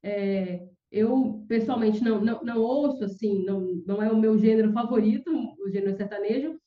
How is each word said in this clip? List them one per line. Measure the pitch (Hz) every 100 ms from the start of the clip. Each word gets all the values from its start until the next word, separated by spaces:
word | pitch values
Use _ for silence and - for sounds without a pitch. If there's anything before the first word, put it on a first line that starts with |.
É, | 202 202 202 196 185 175 - _ _
eu, | 208 220 262 240 - -
pessoalmente, | 226 220 240 220 214
não, | 226 214
não, | 220 226
não | 240 233
ouço, | 226 277 294 262
assim, | 196 - 214 196
não, | 185 196 185 175 185
não | 202
é | 214
o | 220
meu | 220 214
gênero | 214 220 214
favorito, | 220 233 247 214 - - 320 202 -
o | 196
gênero | 196 196 196
sertanejo | 202 208 202 247 302 320